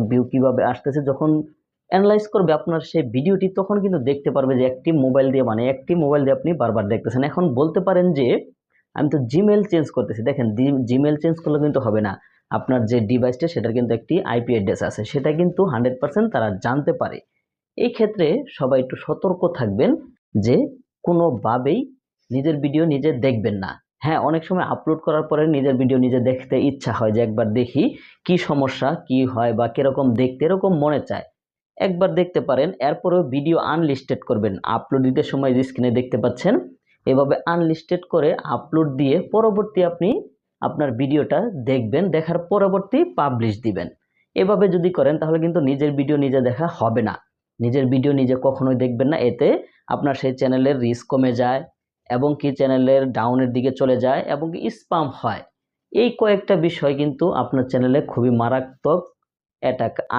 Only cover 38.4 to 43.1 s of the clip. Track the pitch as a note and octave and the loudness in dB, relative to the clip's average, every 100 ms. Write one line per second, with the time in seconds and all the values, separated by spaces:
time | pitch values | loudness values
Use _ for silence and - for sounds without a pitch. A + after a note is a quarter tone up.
38.4 | D3 A#2+ - D#3+ D3+ C3 C#3 D#3+ - G#3 | -4 -8 -2 0 0 0 2 2 0 2
39.4 | A3 G#3 G#3 - F3 E3+ F3 F4 - _ | 2 2 -2 0 0 0 -2 -2 -6 _
40.4 | _ _ C3 D#3 D3 A#2 C3+ D3 C#3 D3 | _ _ -6 -2 -2 0 0 0 2 0
41.4 | A#3 E3 B2 C3 A2 C3+ F#3+ D#3 D#3+ E3 | -2 -4 -2 -2 0 0 0 0 -2 -4
42.4 | E3+ G3+ G3 F#3+ G3 C4 F4 | -2 0 2 0 0 0 0